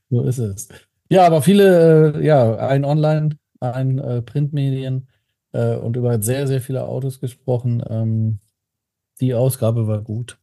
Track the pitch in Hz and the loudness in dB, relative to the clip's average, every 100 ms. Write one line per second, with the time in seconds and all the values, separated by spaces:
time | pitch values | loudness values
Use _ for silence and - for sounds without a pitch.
0 | - 120 135 123 110 95 - - _ _ | -6 -4 -2 -4 -6 -8 -14 -20 _ _
1 | - 185 175 160 151 202 196 175 165 160 | 0 4 6 4 4 6 6 6 6 6
2 | 156 151 147 147 113 107 117 139 139 151 | 4 2 2 4 4 0 -2 0 0 0
3 | 151 156 151 151 _ - 127 127 131 131 | 0 0 -2 -6 _ -10 -8 -4 -4 -4
4 | 131 123 117 147 143 147 139 135 131 131 | -4 -6 -6 -4 -4 -2 -4 -4 -6 -8
5 | 131 _ _ _ _ 123 117 120 113 120 | -10 _ _ _ _ -4 -4 -4 -6 -4
6 | 120 117 110 135 139 131 120 131 123 127 | -2 -2 -2 -4 -2 -4 -4 -8 -6 -8
7 | 135 - 127 - - 123 120 117 - 113 | -8 -8 -12 -10 -4 -4 -2 -4 -4 -4
8 | 110 110 110 104 _ _ _ _ _ _ | -4 -2 -2 -4 _ _ _ _ _ _
9 | _ - 127 117 131 131 113 117 110 107 | _ -6 -4 0 -2 0 -2 -2 -2 -4
10 | 107 107 120 - | -6 -10 -10 -16